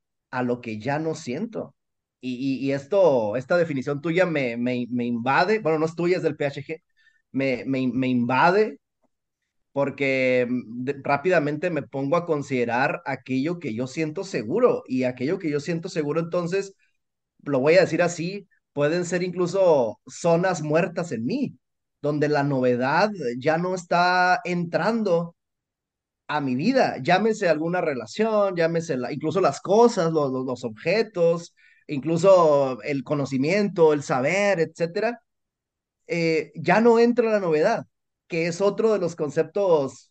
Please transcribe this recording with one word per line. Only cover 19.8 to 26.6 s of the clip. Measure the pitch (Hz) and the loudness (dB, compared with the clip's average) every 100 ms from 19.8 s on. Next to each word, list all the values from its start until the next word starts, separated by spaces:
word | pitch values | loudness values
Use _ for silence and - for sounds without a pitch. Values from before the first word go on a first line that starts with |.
| 113 - - | 2 -4 -16
zonas | - 170 165 185 170 | -4 0 2 2 -2
muertas | 151 156 180 175 170 | 0 0 0 -4 -6
en | 113 123 | -4 -4
mí, | 262 233 - _ _ _ _ | -4 -4 -8 _ _ _ _
donde | 143 151 147 | -4 0 0
la | 147 | 0
novedad | 143 131 127 120 131 160 214 202 123 123 | 0 2 2 2 2 2 0 -2 -6 -4
ya | 143 160 | -2 0
no | 180 | 0
está | 185 - 175 180 180 180 180 | -4 -2 2 2 4 4 2
entrando | 175 175 170 156 190 233 202 170 170 - _ _ _ _ _ _ _ _ - | 0 -4 -2 -2 0 0 0 0 -2 -10 _ _ _ _ _ _ _ _ -6
a | 147 | -4
mi | 139 | -2
vida, | 123 | -2